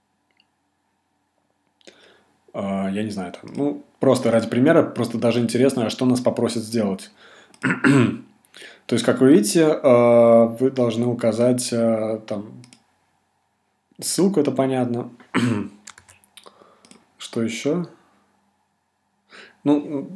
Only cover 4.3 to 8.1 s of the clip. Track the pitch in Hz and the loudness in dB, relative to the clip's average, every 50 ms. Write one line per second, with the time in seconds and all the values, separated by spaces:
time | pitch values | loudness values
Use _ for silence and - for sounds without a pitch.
4.3 | 113 113 113 - 120 120 131 156 170 160 - - - 123 117 117 - 113 120 117 | 0 0 0 0 0 2 4 4 4 4 2 0 -2 -6 -6 -4 -4 -2 0 0
5.3 | 113 123 120 117 - 117 131 139 127 127 113 104 - - 127 127 123 123 - 117 | 0 0 0 0 0 2 2 2 0 0 -4 -4 -4 -2 0 0 0 0 0 -2
6.3 | - 123 117 110 - 117 110 107 117 117 104 98 95 - - - _ _ - - | -2 0 -2 -2 -4 -6 -6 -4 -4 -2 -2 -2 -4 -6 -10 -16 _ _ -20 -20
7.3 | - - - _ _ - - - - - - 135 143 135 113 101 | -20 -20 -20 _ _ -6 -4 -4 -2 0 2 2 4 4 2 2